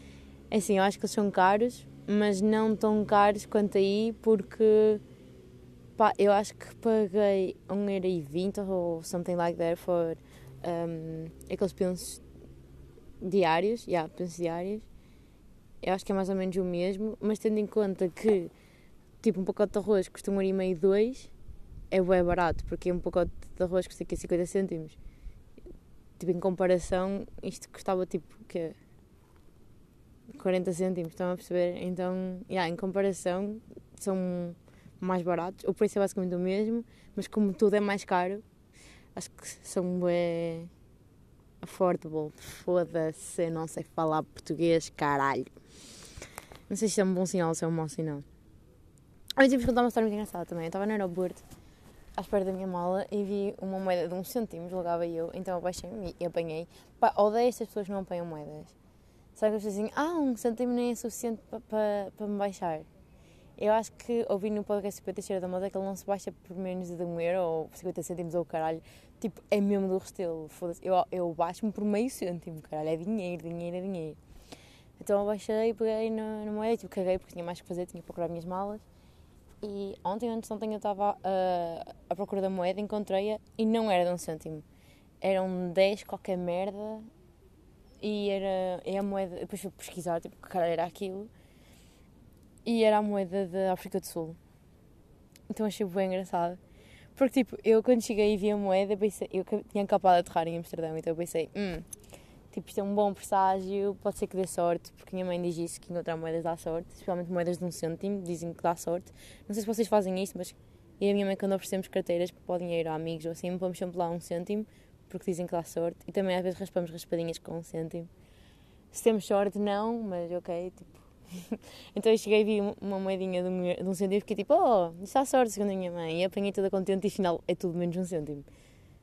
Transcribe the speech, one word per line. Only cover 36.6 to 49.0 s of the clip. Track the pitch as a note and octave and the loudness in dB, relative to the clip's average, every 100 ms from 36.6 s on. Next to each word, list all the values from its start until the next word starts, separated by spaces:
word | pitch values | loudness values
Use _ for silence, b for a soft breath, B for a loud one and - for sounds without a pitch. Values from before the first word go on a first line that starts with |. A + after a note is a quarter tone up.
| G#3+ A#3 A#3 B B | 0 -2 -6 B B
mas | G#3 - | -8 -4
como | G#3+ G3+ | 2 2
tudo | F#3 G#3 | 4 4
é | G#3 | 6
mais | G3+ G3 | 2 -2
caro, | - F#3 F3+ G#3 - - - B B B B | 0 0 0 -4 -10 -20 -20 B B B B
acho | - - | -14 -14
que | - - - | -14 -18 -16
são | - G3 F3+ F3+ | -6 -2 -2 0
bué | F3 F3 E3+ E3+ E3+ E3 E3+ - - - - - - - - - | 2 2 2 0 -4 -6 -12 -18 -20 -20 -20 -20 -20 -20 -20 -16
affordable. | F3+ - F#3 F3 D#3+ D#3 D3+ - | -8 2 2 2 -2 -4 -4 -8
Foda-se, | - - - F3+ D#3+ E3 D#3+ - - - | -18 -8 0 2 2 0 -2 -4 -6 -2
eu | E3 | -2
não | E3 E3 | -2 -6
sei | E3 | -8
falar | - - D#3+ D#3 | -6 0 2 2
português, | C#3+ - - D#3 E3+ E3 - | -2 -8 -6 2 4 4 2
caralho. | - D3 C#3+ C#3 C3 - - B B B B B B B B B B B | -2 2 4 2 0 -4 -12 B B B B B B B B B B B
Não | G3+ | -2
sei | G#3+ | 0
se | G#3 | 4
é | |
um | F#3+ | 2
bom | F3+ | 2
sinal | F#3 F#3 E3 | 0 0 0
ou | |
se | D#3+ | 0
é | E3 | 0
um | |
mau | E3 D#3 | -2 -2
sinal. | - D#3+ C#3+ - - - - - - - - | -4 -4 -6 -10 -20 -20 -20 -20 -20 -20 -20